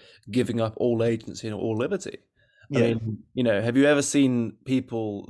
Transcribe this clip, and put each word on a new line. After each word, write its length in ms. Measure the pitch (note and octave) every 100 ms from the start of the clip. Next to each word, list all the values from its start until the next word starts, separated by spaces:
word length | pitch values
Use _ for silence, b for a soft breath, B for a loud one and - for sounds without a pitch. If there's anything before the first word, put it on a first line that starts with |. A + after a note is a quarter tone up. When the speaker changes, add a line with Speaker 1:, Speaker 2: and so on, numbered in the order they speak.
| B B B
Speaker 1:
giving 280 | A#2 A#2 A#2
up 140 | A2 A2
all 260 | A#2+ A2+
agency 440 | A#2 A#2 A#2 - A2
and 80 | G#2
all 220 | A2+ A2
liberty. 400 | C#3 F#3+ - - _ _ b b b C3
I 40 |
Speaker 2:
Yeah. 20 | A#2
Speaker 1:
mean, 320 | A2+ A2+ G#2+ -
you 100 | -
know, 180 | B2 G2+
have 160 | A2+ B2
you 80 | C#3+
ever 160 | C#3+
seen 560 | C#3 C#3+ C3+ B2 A2+ - -
people 600 | C3 B2+ A2+ A2 G2+ -